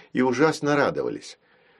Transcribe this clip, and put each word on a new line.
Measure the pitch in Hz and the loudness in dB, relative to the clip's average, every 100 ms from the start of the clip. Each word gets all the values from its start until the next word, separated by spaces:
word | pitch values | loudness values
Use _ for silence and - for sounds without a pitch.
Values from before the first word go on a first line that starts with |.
| - | -6
и | 123 | 0
ужасно | 127 123 156 151 147 147 | 0 4 2 2 0 2
радовались. | 110 71 62 52 - - _ _ _ | 0 0 -4 -6 -12 -20 _ _ _